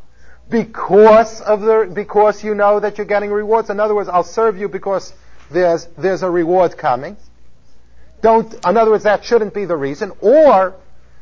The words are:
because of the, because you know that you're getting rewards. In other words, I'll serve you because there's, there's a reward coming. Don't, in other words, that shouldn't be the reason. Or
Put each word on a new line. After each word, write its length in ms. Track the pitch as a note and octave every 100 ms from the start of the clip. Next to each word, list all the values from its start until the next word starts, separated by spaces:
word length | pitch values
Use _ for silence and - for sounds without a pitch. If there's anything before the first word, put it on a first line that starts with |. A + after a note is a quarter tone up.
| - - - - -
because 920 | A3+ - - - G3 A3 A3 A3+ -
of 220 | G3+ G#3+
the, 280 | A3 A3 G3
because 500 | F3 G#3 G#3 G#3+ G#3
you 120 | G#3+ G#3
know 240 | G3+ G#3
that 180 | G#3 G#3
you're 100 | G3
getting 240 | G3+ G#3
rewards. 380 | G#3 G#3 A3+ A3
In 100 | G3+
other 160 | G#3+ G#3
words, 140 | F3+
I'll 140 | F3+
serve 340 | F3 - A3+ F#3
you 100 | G3
because 460 | F#3+ G3 F#3 - - - - -
there's, 360 | D#3+ F3 E3 - -
there's 260 | F#3 F3
a 60 | F3+
reward 480 | F3 E3 F#3 E3+ -
coming. 380 | D3+ B2 D#3 G#3 - - - - - - - - - -
Don't, 320 | A3 A3+ A3
in 240 | - F3 A3
other 140 | A3
words, 140 | G#3+ G#3+
that 180 | G3
shouldn't 300 | - A#3 G#3
be 120 | G#3 F3+
the 120 | E3
reason. 340 | C#3 D3 G3+ -
Or 560 | G3+ D4 D4 G3 F#3+ - - - - -